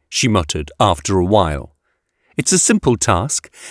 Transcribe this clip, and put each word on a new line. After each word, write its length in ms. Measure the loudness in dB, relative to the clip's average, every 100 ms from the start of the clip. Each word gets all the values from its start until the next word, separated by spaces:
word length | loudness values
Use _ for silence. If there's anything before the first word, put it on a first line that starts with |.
| _
she 200 | -4 0
muttered 420 | 0 -2 -6 -6 0
after 380 | 2 2 0 0
a 120 | 2 4
while. 400 | 2 -2 -8 _ _ _ _ _ _ -8
It's 140 | -2
a 120 | 0 2
simple 260 | 2 2 0
task, 540 | 0 0 -2 -6 -10 -18 -20